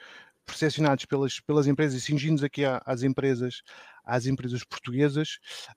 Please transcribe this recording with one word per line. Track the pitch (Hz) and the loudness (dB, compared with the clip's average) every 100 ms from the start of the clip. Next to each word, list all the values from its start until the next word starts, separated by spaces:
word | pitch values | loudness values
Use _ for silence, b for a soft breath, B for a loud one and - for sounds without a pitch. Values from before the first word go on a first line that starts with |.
| b b b b - | b b b b -14
percepcionados | - 156 143 151 139 - | -4 -2 2 2 2 0
pelas, | 139 135 - | 0 0 -4
pelas | - 151 139 | 0 2 4
empresas, | 139 151 127 | 4 2 0
e | |
cingindo-nos | 123 147 156 156 | -2 0 2 2
aqui | 143 - | 0 0
à, | 139 123 - | 0 0 -2
às | 127 | -2
empresas, | 135 135 135 123 123 - - b b b | 0 2 0 0 -2 -6 -16 b b b
às | - 123 120 | -4 -2 0
empresas | 135 127 123 | -2 -2 -6
portuguesas, | - - - 123 147 143 156 - B B B | -8 -12 -6 0 2 2 -4 -6 B B B